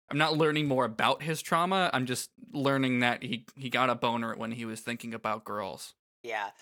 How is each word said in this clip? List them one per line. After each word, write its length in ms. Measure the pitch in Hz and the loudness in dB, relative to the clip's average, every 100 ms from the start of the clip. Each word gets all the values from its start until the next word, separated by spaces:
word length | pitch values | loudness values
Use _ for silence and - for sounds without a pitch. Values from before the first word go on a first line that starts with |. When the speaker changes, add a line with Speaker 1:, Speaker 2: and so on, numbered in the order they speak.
| _ | _
Speaker 1:
I'm 80 | 143 | 0
not 180 | 156 156 | 2 4
learning 300 | 156 151 147 | 2 2 2
more 180 | 131 | 2
about 380 | 120 110 120 139 | 0 2 2 2
his 180 | 151 156 | -2 -4
trauma, 480 | - 165 175 190 180 | 0 2 2 2 2
I'm 100 | 127 127 | 2 0
just 240 | 123 - - - | -4 -6 -14 -10
learning 480 | 147 139 135 131 123 | 0 2 2 2 4
that 220 | 123 120 | 2 0
he, 240 | 127 117 - 139 | -4 -8 -10 -12
he 140 | 131 | -4
got 180 | 123 127 | 2 2
a 40 | |
boner 400 | 120 123 117 113 110 | 2 0 0 -2 -4
when 160 | 113 | -6
he 120 | 120 113 | -6 -6
was 140 | 113 | -8
thinking 340 | - 117 117 | -8 -8 -8
about 300 | 113 110 110 | -6 -4 -4
girls. 500 | 110 104 95 67 - - _ _ | -4 -6 -6 -8 -14 -18 _ _
Speaker 2:
Yeah. 280 | 120 110 101 - | -4 -2 -2 -6